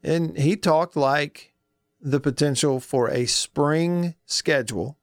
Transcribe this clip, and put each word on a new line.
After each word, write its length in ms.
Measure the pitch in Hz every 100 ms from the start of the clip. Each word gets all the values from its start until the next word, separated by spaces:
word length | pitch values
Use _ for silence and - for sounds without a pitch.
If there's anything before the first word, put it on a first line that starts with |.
And 340 | - 165 165 156
he 180 | 147
talked 420 | 208 - 156 175 -
like 580 | 135 143 147 - - _ _ _ _ _
the 220 | 147 139
potential 580 | 135 127 147 135 151 131
for 300 | - 135 117
a 160 | -
spring 880 | 120 - - - 147 156 170 175 175 165 _
schedule 720 | - - 147 113 104 104 151